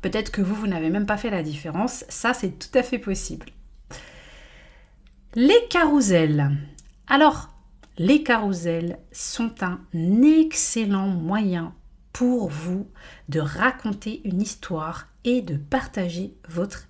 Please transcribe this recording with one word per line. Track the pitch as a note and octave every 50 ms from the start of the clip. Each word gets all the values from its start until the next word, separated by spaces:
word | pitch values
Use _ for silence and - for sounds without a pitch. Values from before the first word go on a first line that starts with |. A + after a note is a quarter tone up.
peut-être | - F#3 - A3 G#3 -
que | - G#3
vous, | G3 F3+ G#3
vous | G3+ A3
n'avez | G3+ F3+ E3 D#3+ D#3+
même | E3+ G#3 G#3
pas | G3+ G#3+ G3+
fait | - A#3
la | G#3 F3+ D#3
différence. | D#3 D3 D3 - E3 D3+ F3 G#3+ B3 - - - -
Ça, | - - - A#3 B3+
c'est | - - F#3 - -
tout | - - -
à | C4
fait | B3+ - - A#3
possible. | - G3+ F#3+ - - - - - - - - - - - - - - - - - - - - - - - - - - - - - - - - - - _ _ _ _ - _ - _ - -
Les | A#3 A#3+ C#4+ G#4 A#4+ A#4 -
carousels. | - F4 E4 D4 D4 D4 B3 G3 F3+ E3 D#3+ D3+ D3+ D3 C#3+ C#3 C#3+ C#3+ - - - - - - _ _ _
Alors, | - C4 C#4 D#4 D4 - - - - - - _ - - _ - _ _ -
les | E3 F#3+ C#4+ D4+
carousels | D4+ - A#3+ A3 G#3+ G3+ F#3+ E3+ E3 E3+ E3 E3 E3 E3+ - - - -
sont | - - - - - - A#3 A3+ A3+ -
un | G3+ F3+ F3+ - - - - E3 D#3+ F3 G3+ A3+
excellent | C4 D4+ D#4 D#4+ D#4+ D#4+ D#4 - - - - A#3 A3 G3+ G3+ F#3+ F#3+ G3
moyen | F#3+ F3 D#3+ E3 G3 A3 G#3+ G3 F3+ E3+ E3 E3+ F3+ - - - - _ _ _
pour | _ - B3 B3 B3+ A#3+ G#3 E3+
vous | C#3+ D3+ D#3+ F3 F3+ G3 G3+ - - - - - - - - -
de | C#3+ D#3+
raconter | D3+ C#3+ D3 - G#3+ B3+ B3+ - - A3 G3 G3+ - G#3+ A3 - -
une | G3+ F3 F3+
histoire | G#3+ - - - - - F3+ D#3+ D#3 D#3+ F3 - - _ _ _ _
et | A#3+ B3 B3+
de | G3+ - D3+
partager | C#3+ - - - C4 C4 - - G#3 F#3 F3 E3 F3 F#3+ G3+ - _ _ -
votre | D#3+ E3+ F3+ G3+ - - - _